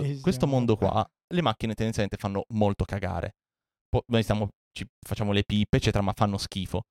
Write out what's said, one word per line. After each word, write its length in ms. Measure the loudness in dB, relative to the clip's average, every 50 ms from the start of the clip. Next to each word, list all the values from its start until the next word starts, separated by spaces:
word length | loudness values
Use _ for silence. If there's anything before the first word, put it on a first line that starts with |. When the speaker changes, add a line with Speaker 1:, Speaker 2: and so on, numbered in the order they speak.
Speaker 1:
Difficilissimo. 200 | -2 -4 -4 -2
Speaker 2:
questo 240 | -2 -2 2 2 2
mondo 300 | 2 4 4 4 4 2
qua, 300 | 2 2 2 2 0 -2 -4 _ _ _ _ -2
le 60 | 0
macchine 300 | 0 0 0 0 -4 -4 -2
tendenzialmente 440 | -2 -2 -2 0 -2 -2 -2 -4 -4
fanno 260 | -4 -4 -2 -4 -4 -2
molto 340 | 0 2 2 2 2 0 -2
cagare. 520 | -4 -2 -4 -4 -4 -4 -4 -6 -8 -10 _ _ _ _ _ _ _ _ _ _ _
Po-, 160 | -2 -2 0 2
noi 140 | 0 0
stiamo, 260 | 2 2 0 0 -2 -4 -6 _ _ _
ci 140 | _ -12 -12 -12 _ _
facciamo 300 | -10 -10 -6 -2 -2 2
le 120 | 2 2 2
pippe, 340 | 2 0 0 2 2 2 2
eccetera, 240 | 2 2 2 2 0
ma 80 | 0
fanno 240 | 0 0 0 0 0
schifo. 460 | -4 -6 -6 -6 -8 -6 -4 -6 -6 -6 -8